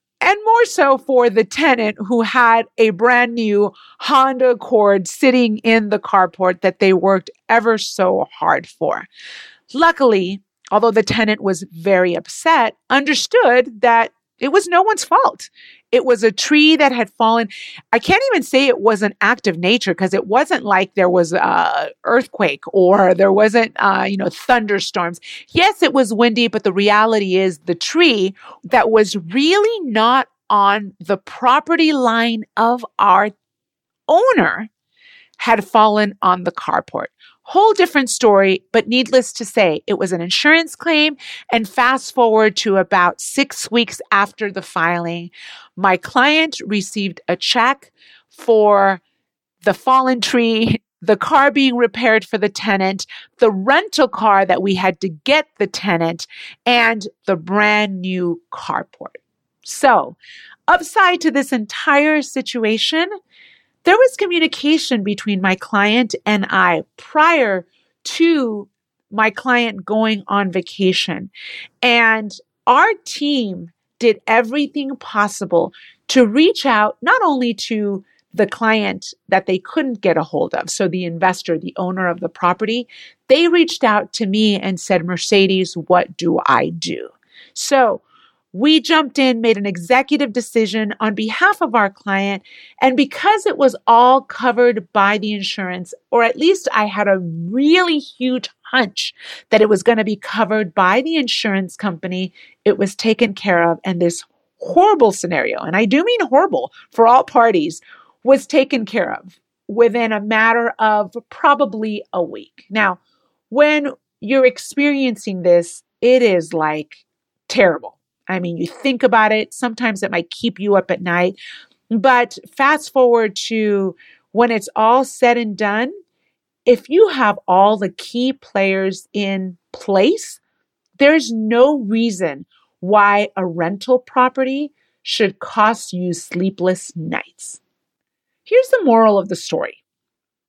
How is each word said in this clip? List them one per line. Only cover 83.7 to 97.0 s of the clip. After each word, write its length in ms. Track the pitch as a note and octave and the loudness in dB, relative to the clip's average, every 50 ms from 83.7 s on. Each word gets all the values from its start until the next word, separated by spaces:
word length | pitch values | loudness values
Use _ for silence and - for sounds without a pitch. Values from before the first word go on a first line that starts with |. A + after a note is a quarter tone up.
| - - - | -2 -2 0
out 300 | A3+ G#3+ G#3 F#3 - - | 0 2 0 -2 -4 -6
to 140 | - A#3 | -6 -4
me 340 | F#3+ G3 G#3+ A3 G#3+ G3+ F#3+ | -2 0 0 2 0 0 -2
and 180 | - G3 F#3+ E3 | -4 -6 -8 -6
said, 280 | - - G3 F3 D#3+ | -4 -2 -2 -2 -2
"Mercedes, 680 | F3 F3+ E3 - - G#3+ G3 G3 F#3+ F#3+ F#3 F#3 E3+ - | -4 -6 -6 -4 0 2 2 4 2 2 0 -2 -4 -6
what 400 | E3+ D#3 - F#3 F3+ - - - - | -8 -2 2 2 2 2 0 -6 -6
do 220 | F3 E3+ - - - | -2 -2 -2 0 0
I 220 | - - A2+ - D#3 | 0 0 0 0 -2
do?" 400 | E3+ E3 D#3 - D#2 B1+ B1 - _ _ _ _ _ _ - _ - | -6 -8 -8 -8 -8 -10 -12 -16 _ _ _ _ _ _ -20 _ -14
So 480 | - - - C#4+ C4+ B3+ A3 - - _ _ _ _ _ _ _ _ _ _ - | -12 -4 0 2 2 4 2 0 -4 _ _ _ _ _ _ _ _ _ _ -8
we 280 | F#3 A#3 D4+ D#4 D#4 | -2 0 2 2 2
jumped 380 | - - E4 D#4 D4+ C4 - - | 2 2 0 0 0 0 -2 0
in, 220 | C4 C4 B3 A3+ | 0 0 0 0
made 180 | A3+ A#3 A3+ G3+ | 0 0 0 0
an 80 | G3+ | -2
executive 640 | G3+ F#3 E3+ E3+ E3 B3+ B3+ C4+ C4+ D4 C#4+ C#4+ A#3+ G3+ | -6 -6 -6 -2 0 0 0 0 0 0 -2 -2 -2 -4
decision 640 | B3 A3+ - - A#3 A3 G3 F#3 A3 G#3+ G3+ G3+ - | -6 -6 -2 -2 -2 -2 0 -2 -4 -6 -6 -6 -4
on 140 | A3 A3 G#3 | -4 -4 -4
behalf 460 | G#3 A3 A3 G#3+ - F4 G4 G#4 - | -4 -6 -6 -2 0 0 0 2 0
of 140 | F4 C4 G#3+ | -2 -2 0
our 160 | A#3 G#3 G3 | 0 0 0
client. 520 | G3 _ - G3+ G3 G3 G3 G3+ G3 F#3+ - - - - - - _ - | -2 _ -6 -4 -2 -2 -2 -2 -4 -6 -10 -16 -20 -20 -20 -20 _ 0
And 160 | - C4 B3+ | 0 2 2
because 480 | B3 C#4 - - - - G4 G#4+ G#4+ - | 2 0 -2 -2 -2 0 0 0 2 0
it 140 | G#4 - - | -2 0 2
was 180 | C#4 C4 G3+ - _ | 2 2 2 0 _
all 360 | - A#3 A3+ B3 B3 C4 C4+ C4 | 4 4 6 6 6 4 4 0
covered 680 | - - - A#3 B3+ A3+ A3+ B3 A#3+ A#3 G#3+ F3 _ - | -4 -10 -4 -2 -2 0 2 2 2 0 -2 -4 _ 0
by 260 | G#3+ G3 G3+ G#3 G#3+ | 0 2 2 0 -2
the 140 | F#3+ G#3+ G#3+ | -4 -6 -6
insurance, 600 | G#3 G3 - - - G3 F3+ F3+ F3+ F3+ - - - _ _ | -6 -8 -8 -8 -8 -8 -8 -8 -10 -10 -14 -16 -20 _ _
or 140 | - A#3 A#3 | 0 0 2
at 120 | A3+ - | 0 0
least 300 | - D4 E4 F#4+ F#4 - - - | 0 0 0 0 0 -2 -4 -2
I 140 | G#3+ G#3+ | -2 -2
had 220 | G#3 F#3+ G3+ | -2 -2 -2